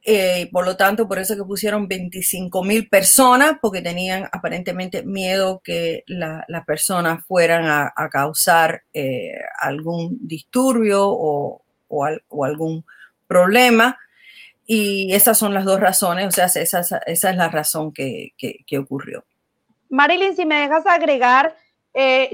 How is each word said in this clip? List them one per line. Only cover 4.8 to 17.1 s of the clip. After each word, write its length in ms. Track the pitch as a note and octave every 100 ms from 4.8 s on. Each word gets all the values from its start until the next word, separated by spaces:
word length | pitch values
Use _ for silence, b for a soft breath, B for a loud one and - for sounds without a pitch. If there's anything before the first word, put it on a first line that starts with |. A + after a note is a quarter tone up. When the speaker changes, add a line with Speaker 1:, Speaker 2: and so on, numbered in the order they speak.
| F#3 -
Speaker 1:
miedo 560 | - G3 F#3 F#3+ F#3+ F#3
que 400 | - E3+ E3+ - -
la, 360 | F3+ D#3+ D#3+ -
las 160 | E3+
personas 600 | - D#3 - F3+ E3+ E3
fueran 420 | - F3+ E3 E3+ D#3+
a, 260 | D3 C#3
a 140 | - D3+
causar, 760 | C#3 D3 D#3+ - E3 D#3+ - _
eh, 420 | D3+ - - E2 - - -
algún 580 | D3 C#3+ D#3+ E3+ E3+ A#3+
disturbio 880 | D#3+ D#3+ - B3+ C4 A#3 G#3+ G3 G3+
o, 560 | - D#3 D3 C#3+ - _ _ _
o 180 | D3
al-, 200 | C#3+ D#3 _
o 180 | C#3+
algún 400 | C3+ D3+ D#3+ D#3+ - b b _ _
problema. 680 | F3+ F3+ A#3 B3 A3+ A#3+ - b b b b b _ -
Y 480 | A3 G3+ G3 F#3+
esas 240 | G3 A#3 G#3+
son 160 | G#3
las 100 | G3
dos 140 | F#3+ F#3+
razones, 480 | F#3+ F3+ F#3 F3 G3
o 40 |
sea, 140 | F#3 F3+
esa, 340 | D#3+ E3+ F3+
esa, 180 | F3 F#3
esa 240 | -